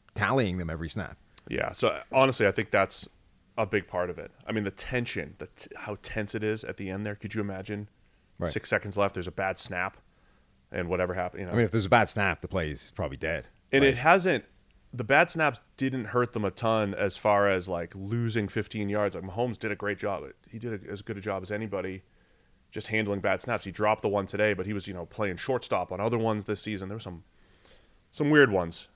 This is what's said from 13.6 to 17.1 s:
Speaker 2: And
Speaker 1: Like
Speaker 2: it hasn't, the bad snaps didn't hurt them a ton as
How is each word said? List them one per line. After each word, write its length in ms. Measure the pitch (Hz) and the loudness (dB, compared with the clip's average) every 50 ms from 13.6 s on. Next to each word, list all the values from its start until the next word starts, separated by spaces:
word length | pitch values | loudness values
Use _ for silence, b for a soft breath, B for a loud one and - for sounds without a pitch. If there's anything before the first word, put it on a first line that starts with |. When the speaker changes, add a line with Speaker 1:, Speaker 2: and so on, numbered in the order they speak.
| _ _ | _ _
Speaker 2:
And 140 | - 135 139 | 4 6 6
Speaker 1:
Like 100 | 135 131 | 6 4
Speaker 2:
it 40 | 120 | 4
hasn't, 460 | 135 160 175 196 170 190 151 113 - - _ _ _ _ _ _ _ _ - | 6 6 6 6 6 2 0 0 -2 -6 _ _ _ _ _ _ _ _ -10
the 100 | 120 120 | -8 0
bad 260 | 107 135 151 175 170 | 4 6 6 6 4
snaps 300 | - 165 156 147 120 - - _ _ | 2 2 0 0 0 -2 -10 _ _
didn't 300 | - 135 135 127 131 110 | -2 -2 -2 0 -2 -4
hurt 260 | 107 - 123 123 117 - | 0 2 2 2 2 0
them 120 | 113 104 | -2 -2
a 60 | 95 | -2
ton 440 | 90 - 120 113 113 110 107 101 95 | -2 0 0 2 2 4 2 0 0
as 240 | - 101 98 | 0 -2 -2